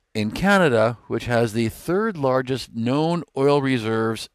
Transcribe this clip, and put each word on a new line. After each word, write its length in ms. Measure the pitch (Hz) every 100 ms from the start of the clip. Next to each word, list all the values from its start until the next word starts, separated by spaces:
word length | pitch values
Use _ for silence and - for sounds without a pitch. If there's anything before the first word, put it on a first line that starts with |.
| _
in 180 | 110 107
Canada, 680 | 123 185 202 165 117 113 117 -
which 180 | 117 113
has 260 | 117 117
the 160 | 107 113
third 480 | - - 185 226 170
largest 580 | 135 131 127 127 -
known 500 | 113 117 143 160 170 - -
oil 260 | 139 143
reserves 680 | 135 127 110 110 113 110 -